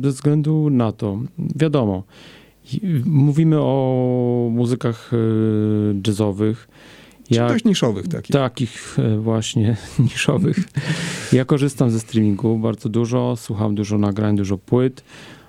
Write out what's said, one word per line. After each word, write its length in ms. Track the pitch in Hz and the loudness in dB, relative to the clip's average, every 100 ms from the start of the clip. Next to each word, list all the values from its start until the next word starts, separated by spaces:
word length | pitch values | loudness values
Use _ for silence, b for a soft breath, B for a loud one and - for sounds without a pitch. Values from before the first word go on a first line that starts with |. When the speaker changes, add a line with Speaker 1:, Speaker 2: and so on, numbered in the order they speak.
Speaker 1:
y, 20 | |
ze 60 | 135 | -4
względu 600 | 135 147 151 147 156 151 | 0 0 2 2 2 2
na 220 | 131 113 | 2 0
to, 280 | 104 107 98 123 - - 135 | -2 -4 -4 -6 -8 -6 0
wiadomo, 480 | 160 147 107 95 104 B B B B _ - | 0 2 0 -2 -6 B B B B _ -10
i, 280 | - 196 151 127 | -6 -2 -2 2
mówimy 520 | 151 147 143 160 156 | 4 4 4 2 2
o 920 | 131 135 131 131 127 123 123 120 120 | 2 0 0 0 0 0 0 0 0
muzykach, 580 | 117 120 123 120 113 - | 0 0 0 -2 -4 -4
y, 800 | 117 113 110 110 107 107 107 104 101 104 | 0 2 2 2 2 2 2 0 0 0
jazzowych, 600 | 101 107 98 107 117 - B B B B B - | 0 0 0 -2 -2 -10 B B B B B 0
Speaker 2:
Czy 60 | 117 | 2
Speaker 1:
ja 120 | 120 | 2
Speaker 2:
dość 180 | 233 226 | 2 2
niszowych 420 | 190 123 98 123 | 2 0 -2 -6
takich. 260 | 120 - | -8 0
Speaker 1:
Takich, 640 | 143 131 - 120 - - - | 0 0 -2 -6 -8 -8 -2
e, 180 | 123 107 | 0 0
właśnie 580 | 110 113 110 117 110 113 - | 0 -2 -2 0 0 0 -2
<laughs> 120 | - | 0
niszowych. 580 | 120 - - - - - - B B 156 B B B | 0 0 0 0 0 -2 -4 B B -4 B B B
Ja 140 | 127 127 | 2 2
korzystam 440 | 147 143 - 127 | 0 0 0 0
ze 100 | 113 | 0
streamingu 580 | - 113 107 98 113 113 | -2 0 2 2 0 0
bardzo 320 | 113 107 110 | -2 -4 -4
dużo, 460 | 110 117 123 123 120 | -2 0 -2 -2 -4
słucham 380 | - 104 107 104 | -6 -2 -2 -2
dużo 220 | 101 104 | 0 0
nagrań, 380 | 104 98 107 104 | 0 0 0 0
dużo 220 | 98 95 | 0 -4
płyt. 460 | - 123 127 127 B B B B | 0 0 0 -4 B B B B